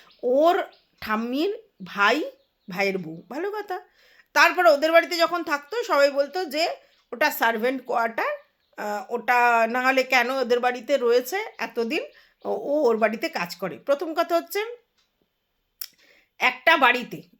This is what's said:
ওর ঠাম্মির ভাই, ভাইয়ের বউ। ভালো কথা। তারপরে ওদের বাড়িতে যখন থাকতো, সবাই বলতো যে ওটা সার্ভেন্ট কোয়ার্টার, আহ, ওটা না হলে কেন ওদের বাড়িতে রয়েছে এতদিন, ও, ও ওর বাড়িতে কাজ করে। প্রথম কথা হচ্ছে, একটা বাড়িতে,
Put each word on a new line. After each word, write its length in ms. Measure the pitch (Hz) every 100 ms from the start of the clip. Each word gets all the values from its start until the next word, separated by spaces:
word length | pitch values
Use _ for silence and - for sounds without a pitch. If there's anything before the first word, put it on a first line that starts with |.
| - -
ওর 400 | 240 262 330 370 - - _ -
ঠাম্মির 560 | - 214 240 269 370 440 - -
ভাই, 420 | 180 190 208 285 - - _ _ -
ভাইয়ের 280 | 196 196 190
বউ। 240 | 160 165 -
ভালো 200 | 262 392
কথা। 300 | 427 403 370 - _ _ _ _
তারপরে 380 | 285 330 349 349
ওদের 220 | 277 311
বাড়িতে 240 | 330 330 339
যখন 280 | 330 349
থাকতো, 400 | 330 285 - 466
সবাই 260 | 466 294 285
বলতো 340 | 277 277 359
যে 240 | 339 294 359 - _ _ -
ওটা 180 | 233 294
সার্ভেন্ট 540 | - 226 226 240 269
কোয়ার্টার, 420 | - 233 226 220 508 571 _ _ _ -
আহ, 380 | 208 208 -
ওটা 520 | 240 - 247 240 233 226
না 100 | 254
হলে 220 | 254 262
কেন 280 | 254 262 240
ওদের 300 | 269 233 240
বাড়িতে 360 | 247 247 233 277
রয়েছে 400 | 240 247 254 392 440 -
এতদিন, 440 | 220 233 226 330 587 - _ _
ও, 60 | 202
ও 380 | 202 233 302 277
ওর 80 | 220
বাড়িতে 320 | 214 220 320
কাজ 280 | 226 170 -
করে। 220 | 180 143
প্রথম 360 | - 285 330
কথা 220 | 320 339 339
হচ্ছে, 280 | - 403 453 480 _ _ _ _ _ _ _ _ _ - - _ _ _ _ -
একটা 380 | 247 247 330 320
বাড়িতে, 460 | 247 247 180 156 -